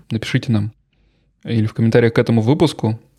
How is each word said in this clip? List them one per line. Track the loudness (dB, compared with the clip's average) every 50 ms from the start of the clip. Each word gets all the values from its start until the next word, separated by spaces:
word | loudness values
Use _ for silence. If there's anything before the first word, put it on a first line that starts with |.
| _ -10
Напишите | -8 -8 -6 -4 -4 -4 -2 -2 -2
нам. | -2 -2 -4 -8 _ _ _ _ _ _ _ _ _ _ _ _ _ -10
Или | -4 -2 -2 -2
в | -2 -2
комментариях | 0 0 2 4 4 4 4 2
к | 0
этому | 0 2 0 0 2
выпуску, | 2 2 2 0 0 0 -2 -4 -4 -4 -6 -10 _ _